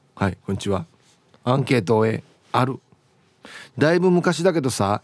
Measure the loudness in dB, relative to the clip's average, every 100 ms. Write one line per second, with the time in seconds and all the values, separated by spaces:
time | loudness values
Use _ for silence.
0 | _ -4 -2 -2 -6 -6 -4 -4 -6 _
1 | _ _ _ _ -2 0 0 0 2 2
2 | 0 -2 -10 _ _ -2 -2 -4 _ _
3 | _ _ _ _ -20 -20 -14 0 2 4
4 | 4 2 2 0 0 0 -2 -2 -2 -2